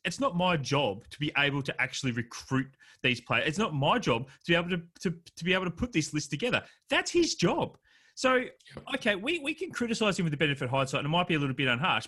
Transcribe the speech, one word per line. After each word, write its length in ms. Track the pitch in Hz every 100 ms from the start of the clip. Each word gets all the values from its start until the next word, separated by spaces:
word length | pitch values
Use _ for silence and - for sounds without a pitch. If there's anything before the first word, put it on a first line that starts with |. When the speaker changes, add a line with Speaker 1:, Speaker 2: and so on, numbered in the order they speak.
| 190
Speaker 1:
It's 140 | 190
not 160 | 277 175
my 200 | 185 165
job 480 | 117 139 127 98 -
to 100 | -
be 120 | 147 139
able 280 | 143 139
to 180 | 135 -
actually 300 | 131 - 131
recruit 560 | 120 117 - - 131 131 - - -
these 180 | 127 123
players. 280 | - 117 151
It's 100 | 151
not 160 | 220
my 240 | 147 151 233
job 300 | 156 117 131 - -
to 60 |
be 20 | 170
able 140 | 175
to, 120 | 180 - -
to, 140 | 190 165 - -
to 80 |
be 100 | 170 185
able 80 | 180
to 60 |
put 200 | - 247
this 220 | 160 147
list 160 | 151 -
together. 320 | 147 240 143 - - -
That's 180 | 320 370
his 240 | 349 320
job. 420 | - 170 330 - - _ _ _
So, 220 | - 254 254
Speaker 2:
Yep. 160 | 247 - - - - 262
Speaker 1:
okay, 200 | 226 196
we, 240 | 247 339
we 160 | 277 -
can 160 | -
criticise 480 | - 233 226 214 185
him 60 | 165
with 60 |
the 60 | 147
benefit 280 | 156 135 127
of 40 |
hindsight, 300 | 135 131 139
and 80 | 143
it 20 |
might 180 | 175 180
be 60 |
a 60 | 156
little 160 | 139 131
bit 140 | 131
unharsh, 360 | 120 175 113